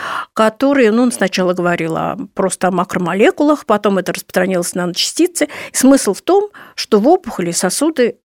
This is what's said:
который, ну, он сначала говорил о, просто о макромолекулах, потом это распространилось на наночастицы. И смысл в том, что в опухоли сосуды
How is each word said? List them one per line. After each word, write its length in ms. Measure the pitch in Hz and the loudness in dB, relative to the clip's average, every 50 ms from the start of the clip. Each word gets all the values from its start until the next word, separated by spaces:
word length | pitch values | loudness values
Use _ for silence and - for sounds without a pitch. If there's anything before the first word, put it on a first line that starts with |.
| - - - - - - _ | -10 -8 -8 -8 -10 -6 _
который, 560 | - 220 220 - - 269 277 285 269 247 208 | 0 0 0 0 0 0 0 2 4 4 4
ну, 120 | 214 240 254 | 4 2 2
он 60 | 240 233 | 0 0
сначала 420 | - 202 185 - 196 185 180 180 | -2 -4 -2 -2 -2 0 0 0
говорил 420 | 185 175 175 175 165 165 160 160 | 0 0 -2 -2 -2 -2 -4 -4
о, 220 | 160 165 165 - 196 - - _ | -4 -4 -4 -6 -6 -10 -8 _
просто 340 | - 190 185 - - - 180 | -4 -2 -2 -2 -2 -2 0
о 20 | |
макромолекулах, 960 | 185 175 185 - - - 180 165 180 190 233 - - - 294 294 302 277 - | 0 0 -2 -2 -4 -4 -4 -2 0 2 2 2 2 2 2 0 0 0 0
потом 320 | - 214 208 - 208 196 185 | 0 0 0 2 0 0 0
это 140 | 185 - 165 | -2 -4 -6
распространилось 640 | - - - - 185 185 190 190 175 175 - - | -8 -10 -4 -2 -2 0 0 0 -2 -2 -2 -4
на 80 | 180 180 | -4 -4
наночастицы. 640 | 175 175 - - - - - 330 359 - - 294 - - - - - - | -4 -4 -4 -6 -4 0 0 0 0 0 -2 -4 -4 -4 -10 -16 -8 -4
И 40 | |
смысл 360 | - - 262 277 - - 208 185 | 2 4 6 6 4 4 0 -4
в 80 | - | -2
том, 300 | - - 359 403 415 415 - - - - - | 0 2 2 2 2 0 -6 -16 -20 -18 -14
что 260 | - - - 226 202 | -12 -2 0 2 2
в 80 | 208 294 | 4 4
опухоли 440 | 359 370 - 226 - - 180 170 170 | 4 2 0 -6 -8 -6 -6 -4 -4
сосуды 640 | - - 180 - - 277 330 311 269 240 214 - - _ _ _ | -2 -2 -2 -2 0 -2 0 0 0 0 0 -2 -6 _ _ _